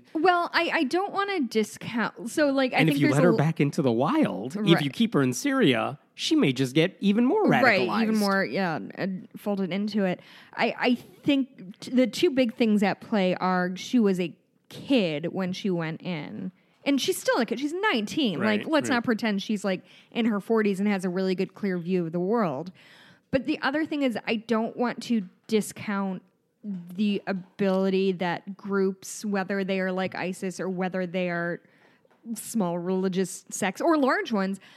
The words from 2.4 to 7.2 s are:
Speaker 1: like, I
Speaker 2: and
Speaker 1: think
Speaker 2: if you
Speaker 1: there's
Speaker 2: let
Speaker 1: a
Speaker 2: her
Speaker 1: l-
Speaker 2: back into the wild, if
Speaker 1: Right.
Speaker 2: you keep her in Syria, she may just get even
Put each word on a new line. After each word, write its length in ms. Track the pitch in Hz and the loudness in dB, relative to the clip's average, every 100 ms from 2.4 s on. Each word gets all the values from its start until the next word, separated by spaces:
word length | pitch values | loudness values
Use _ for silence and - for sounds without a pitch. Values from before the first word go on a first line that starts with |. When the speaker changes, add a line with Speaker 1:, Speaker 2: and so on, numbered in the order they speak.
| 294 | 2
Speaker 1:
like, 220 | 269 262 | 2 2
I 40 | - | 2
Speaker 2:
and 80 | - | 2
Speaker 1:
think 80 | 285 | 4
Speaker 2:
if 40 | |
you 60 | - | 4
Speaker 1:
there's 80 | - | 6
Speaker 2:
let 60 | |
Speaker 1:
a 40 | - | 4
Speaker 2:
her 40 | |
Speaker 1:
l- 60 | 220 | 4
Speaker 2:
back 240 | 156 - | 2 2
into 180 | 143 170 | 0 2
the 100 | 131 | 2
wild, 640 | 113 151 311 247 92 123 196 | 2 2 2 0 -2 -6 0
if 180 | 202 | 4
Speaker 1:
Right. 100 | 160 | 4
Speaker 2:
you 60 | 143 | 2
keep 240 | - 226 | 0 2
her 80 | 147 | 2
in 100 | 127 | 2
Syria, 640 | 123 285 269 170 113 110 135 _ | 0 0 4 4 4 0 -6 _
she 220 | - - 311 | -8 0 2
may 160 | 165 | 4
just 220 | 123 131 | 2 0
get 200 | 151 185 - | 2 2 2
even 240 | 202 208 | 2 4